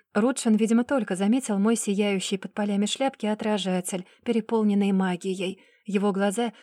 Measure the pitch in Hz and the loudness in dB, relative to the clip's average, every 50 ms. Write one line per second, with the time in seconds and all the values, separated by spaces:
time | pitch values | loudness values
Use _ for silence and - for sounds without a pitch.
0 | _ _ - 214 220 262 262 - - 233 214 208 226 208 226 233 247 - 285 269 | _ _ -2 0 2 2 0 0 2 2 4 4 4 4 4 2 2 2 0 -2
1 | 208 - 190 175 196 202 240 269 254 - 208 196 196 226 233 220 - 214 202 196 | 0 -2 -2 0 2 2 2 2 0 -2 0 2 2 2 2 0 0 -2 0 0
2 | 208 202 196 185 - - 202 190 - 190 - - 208 208 202 196 208 208 - - | 0 0 0 -2 -2 -4 -6 -6 -6 -8 -6 -4 -4 -2 0 0 0 -2 -2 -2
3 | 269 269 262 - - 208 214 214 214 214 208 202 185 190 180 180 180 - - 180 | -2 -2 -2 -4 -4 -4 -4 -2 -2 -2 -2 -2 -2 -2 -2 -2 -2 -4 -6 -8
4 | 185 _ - _ - - 226 226 214 - 233 226 214 208 202 202 202 196 196 190 | -8 _ -16 _ -4 -2 0 0 0 0 0 2 2 2 4 4 2 2 2 2
5 | 190 185 180 175 - 190 185 190 180 180 190 - - _ _ _ - - 190 202 | 2 0 -2 -4 -4 -6 -4 -4 -4 -6 -6 -10 -16 _ _ _ -8 -4 -2 0
6 | 196 208 185 190 202 202 196 233 240 226 - - | 0 0 0 2 0 0 0 -2 -4 -4 -6 -10